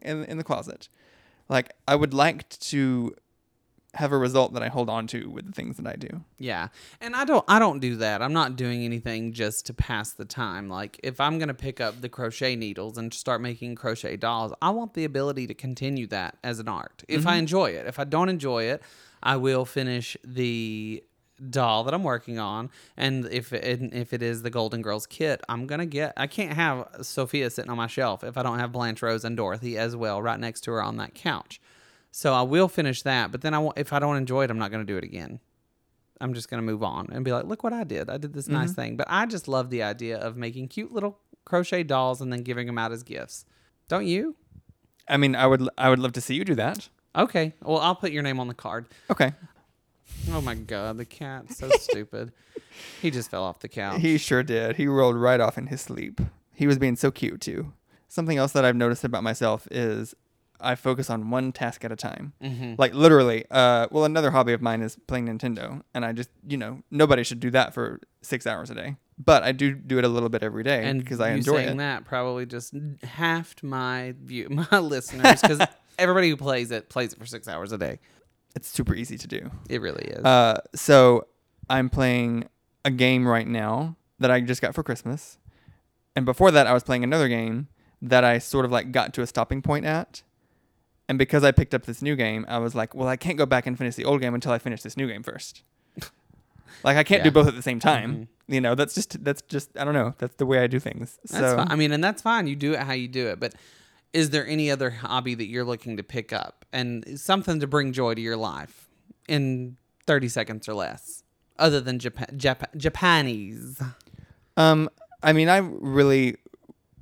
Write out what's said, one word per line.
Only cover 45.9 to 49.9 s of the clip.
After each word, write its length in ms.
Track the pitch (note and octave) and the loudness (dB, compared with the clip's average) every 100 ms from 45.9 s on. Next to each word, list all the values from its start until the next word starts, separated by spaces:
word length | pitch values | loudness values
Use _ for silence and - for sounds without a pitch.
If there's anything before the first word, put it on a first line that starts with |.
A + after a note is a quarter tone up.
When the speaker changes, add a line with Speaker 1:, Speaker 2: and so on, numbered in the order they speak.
| B2+ | 4
Speaker 1:
love 120 | B2+ | 2
to 60 | B2 | -4
see 140 | - | -6
you 100 | C3+ | -4
do 120 | G3 B2 | -2 0
that. 320 | A2+ G#3 - _ _ | 0 -4 -12 _ _
Speaker 2:
Okay. 400 | - G3+ F3 D#3 - | -2 0 0 -2 -4
Well, 160 | - D#3 | -2 2
I'll 160 | E3 | 2
put 160 | F#3 F#3 | 0 -2
your 140 | D3 | -2
name 160 | C#3+ C3 | -4 -4
on 80 | B2 | -6
the 60 | |
card. 320 | A#2 G#2+ A2 A#2 _ - | -8 -10 -10 -12 _ -6
Speaker 1:
Okay. 240 | - C3 C#3+ E3+ _ _ _ _ | 2 2 0 -16 _ _ _ _